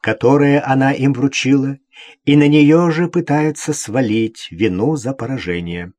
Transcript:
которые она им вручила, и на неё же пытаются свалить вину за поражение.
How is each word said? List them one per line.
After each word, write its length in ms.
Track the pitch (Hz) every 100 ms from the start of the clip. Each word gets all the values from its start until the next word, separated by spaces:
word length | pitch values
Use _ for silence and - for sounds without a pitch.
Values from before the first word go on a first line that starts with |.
которые 600 | - 107 120 143 143 139
она 320 | - 135 135
им 200 | 139 135
вручила, 640 | 120 139 - 131 139 135 139 _ - - _
и 120 | - 147
на 120 | 147
неё 420 | 151 147 160 175
же 180 | 160 170
пытаются 640 | 175 - 147 156 147 -
свалить 760 | 151 - 113 123 107 113 - -
вину 460 | 85 107 90 123 156
за 160 | 120
поражение. 800 | 135 117 131 87 87 87 87 90